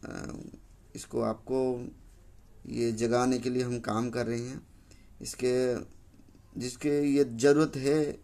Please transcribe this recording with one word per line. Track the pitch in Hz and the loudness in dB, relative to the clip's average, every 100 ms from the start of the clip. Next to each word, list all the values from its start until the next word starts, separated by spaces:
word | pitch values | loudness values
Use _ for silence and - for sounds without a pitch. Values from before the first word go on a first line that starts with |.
| - | -12
अ, | - - - - - - - - - | -10 -10 -12 -12 -18 -20 -20 -20 -18
इसको | - 120 | -8 -4
आपको | 113 110 - 131 131 123 123 - - - - - - - - | -2 -4 -4 -2 0 -2 -6 -14 -20 -20 -20 -20 -20 -20 -10
ये | 120 117 | -2 -2
जगाने | 110 117 120 127 127 | 0 2 2 2 0
के | 120 | 0
लिए | 123 | -2
हम | 123 123 | -2 -4
काम | 117 107 123 | -2 -2 -2
कर | 117 117 | -2 -4
रहे | 117 | -4
हैं। | 120 135 - - - - - - | -6 -12 -16 -20 -20 -20 -20 -16
इसके, | 110 - 123 127 127 120 - - - - - - - - | -14 -4 0 2 2 0 -6 -16 -20 -20 -20 -20 -16 -8
जिसके | 123 123 151 147 | -8 -4 0 2
ये | 147 139 | 4 4
ज़रूरत | 139 113 135 147 156 143 | 4 4 6 8 6 2
है | 135 156 147 - | 0 2 0 -4